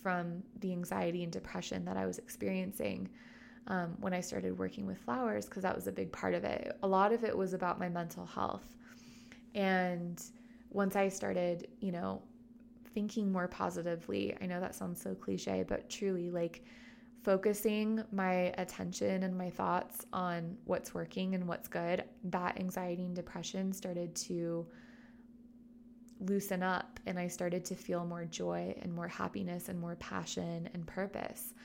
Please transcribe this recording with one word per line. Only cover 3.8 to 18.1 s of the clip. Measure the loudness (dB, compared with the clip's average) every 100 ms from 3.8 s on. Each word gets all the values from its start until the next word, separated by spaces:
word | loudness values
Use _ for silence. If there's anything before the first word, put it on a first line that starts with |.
| 0 -2
when | 0
I | 0
started | 0 -2 0 0
working | 0 0 -4
with | -4
flowers, | -2 2 2 2 0
'cause | 0
that | 0
was | 0 -2
a |
big | -2 -2
part | 0 2
of | 2
it. | 2 0 -2 0
A | 4
lot | 8 8
of | 6
it | 2 2
was | 2
about | 2 0 2
my | 0
mental | 0 -2 -6
health. | -8 0 0 0 -6 -18 -18 -18 -18 -18 -18 -18 -8
And | 2 4 6 4 2 -2 -6 -10 -14 -20 -20 -4
once | 2 4 6
I | 4
started, | 4 0 4 4 2 -4 -4
you | -2
know, | 0 -2 -4 -6 -20 -20 -20 -20 -20 -6
thinking | -2 0 2 4
more | 4 2
positively, | 2 0 2 0 0 0 0 0 0
I | -2
know | -2
that | -2
sounds | -4 -4 -4
so | -4
cliche, | -4 -2 -2 0 0 2
but | 0 -2
truly, | -2 0 2 0
like, | 0 0 -2 -16 -18 -18 -18 -20 -2
focusing | 6 6 6 4 4 4 4 2 0